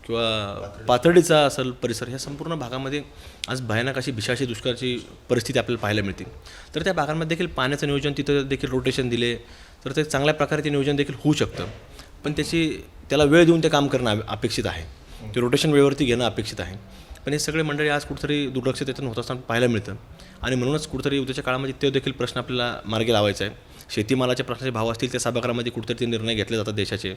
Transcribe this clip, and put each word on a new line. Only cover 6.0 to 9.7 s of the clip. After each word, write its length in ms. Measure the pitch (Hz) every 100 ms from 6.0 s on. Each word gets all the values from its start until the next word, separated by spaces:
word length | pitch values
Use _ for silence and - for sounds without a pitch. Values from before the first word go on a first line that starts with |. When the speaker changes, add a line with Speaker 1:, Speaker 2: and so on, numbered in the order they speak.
Speaker 1:
मिळते. 220 | 98 90 87 - - - -
तर 80 | 156
त्या 80 | 180
भागांमध्ये 440 | 170 143 156 160 165
देखील 160 | 175
पाण्याचं 340 | - 131 143 147
नियोजन, 260 | 143 143 143
तिथं 320 | 143 143 139
देखील 220 | 135 143
रोटेशन 380 | 131 127 131 123
दिले 280 | 120 120 117 - - -